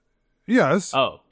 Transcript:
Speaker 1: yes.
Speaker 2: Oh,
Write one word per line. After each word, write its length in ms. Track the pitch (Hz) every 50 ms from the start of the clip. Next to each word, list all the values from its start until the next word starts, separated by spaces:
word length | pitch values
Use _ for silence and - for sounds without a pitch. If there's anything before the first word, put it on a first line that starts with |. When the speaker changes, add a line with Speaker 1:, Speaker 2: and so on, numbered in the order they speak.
| _ _ _ _ _ _ _ _ _
Speaker 1:
yes. 480 | - 240 247 160 131 165 196 - - -
Speaker 2:
Oh, 280 | 139 127 92 71 - _ _